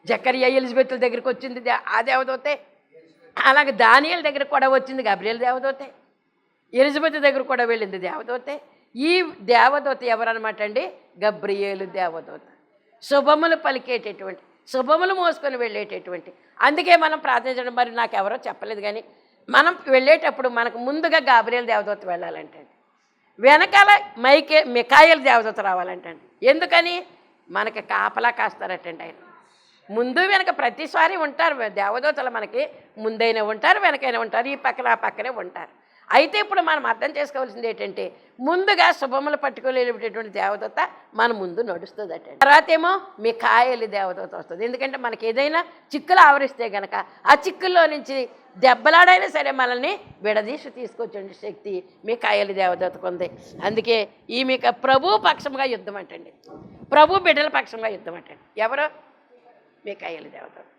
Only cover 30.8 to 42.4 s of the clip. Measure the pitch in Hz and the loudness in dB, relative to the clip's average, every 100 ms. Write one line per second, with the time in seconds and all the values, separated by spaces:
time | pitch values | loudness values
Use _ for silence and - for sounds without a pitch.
30.8 | 311 339 330 381 302 277 330 277 214 190 | -6 0 0 0 -6 0 -2 0 -6 -4
31.8 | 196 233 294 294 254 233 208 233 294 - | -4 -2 -2 -2 -6 -6 -6 -6 -6 -10
32.8 | _ 208 220 220 233 220 214 214 294 403 | _ -8 -8 -2 0 0 -2 -2 2 2
33.8 | 370 285 269 233 226 226 254 277 - 247 | 2 0 -4 -4 -4 -4 -4 -4 -4 -2
34.8 | 240 226 214 - 240 240 180 180 165 _ | -2 -2 -4 -8 -10 -10 -14 -16 -18 _
35.8 | _ _ _ 226 311 415 415 381 320 302 | _ _ _ 2 4 -2 0 -2 0 -2
36.8 | 240 220 285 294 294 269 254 208 233 202 | -2 -4 -4 -6 -8 -6 -8 -8 -8 -8
37.8 | 202 190 185 - _ - 262 359 392 370 | -10 -10 -12 -14 _ -8 -2 0 0 2
38.8 | 339 330 269 269 294 294 277 262 262 254 | 2 2 -4 -4 -4 -4 -6 -6 -4 -2
39.8 | 247 226 220 208 220 190 196 202 214 294 | -2 -4 -8 -10 -10 -6 -4 -4 -6 -6
40.8 | 359 - _ 214 233 220 180 175 233 175 | -6 -8 _ -2 -2 -2 -6 -6 -6 -8
41.8 | 196 - 202 165 - 139 | -12 -14 -12 -12 -16 2